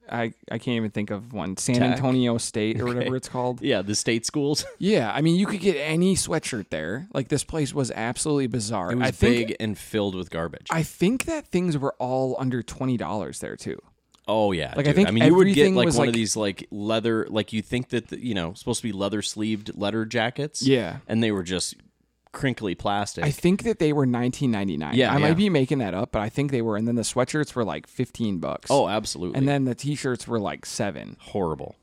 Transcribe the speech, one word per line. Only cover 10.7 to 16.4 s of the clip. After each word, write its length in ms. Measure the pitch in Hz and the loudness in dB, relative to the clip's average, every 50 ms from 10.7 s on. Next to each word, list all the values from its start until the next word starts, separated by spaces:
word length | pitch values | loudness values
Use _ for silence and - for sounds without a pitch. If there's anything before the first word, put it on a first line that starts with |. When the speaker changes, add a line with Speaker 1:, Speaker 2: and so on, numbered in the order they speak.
Speaker 1:
I 100 | - 165 | 0 0
think 440 | 156 - - - 175 185 247 - - | 0 -4 -2 0 2 2 2 0 -2
that 200 | - 330 302 - | -4 -4 -6 -6
things 300 | _ - 180 180 180 147 | _ -2 0 0 0 0
were 160 | 143 131 139 - _ | 0 -2 -2 -4 _
all 360 | 123 123 131 131 131 131 123 - | -4 -2 0 0 0 0 -2 -2
under 240 | 131 131 123 120 110 | -2 -2 -2 -2 -4
twenty 340 | - - - 131 131 127 | -6 -8 -4 -2 -2 0
dollars 420 | 110 92 76 98 107 92 65 - - | 0 -2 -4 -4 -4 -4 -6 -8 -8
there, 160 | - 60 52 | -8 -10 -10
too. 240 | - - 107 71 - _ _ _ _ _ _ _ _ _ | -8 -8 -8 -8 -8 _ _ _ _ _ _ _ _ _
Speaker 2:
Oh, 240 | - 104 110 107 101 | 0 2 4 4 4
yeah, 220 | 95 82 73 62 - | 2 0 -2 -2 -2
Speaker 1:
Like, 100 | - 139 | 0 2
I 20 | 147 | 4
Speaker 2:
dude. 60 | 143 | 6
Speaker 1:
think 120 | 180 202 - | 6 4 4
Speaker 2:
I 20 | |
mean, 120 | 107 113 117 | 6 6 8
you 100 | - 170 | 8 10
would 100 | 185 185 | 10 8
get, 60 | 196 196 143 | 8 8 8
Speaker 1:
everything 140 | 147 - - | 6 6 6
Speaker 2:
like, 100 | 123 120 | 4 4
Speaker 1:
was, 100 | 170 143 | 4 4
Speaker 2:
one 100 | 117 120 | 4 4
of 60 | 120 117 | 4 2
Speaker 1:
like 20 | |
Speaker 2:
these, 200 | 117 113 98 - | 2 0 0 0
like, 320 | 110 | 0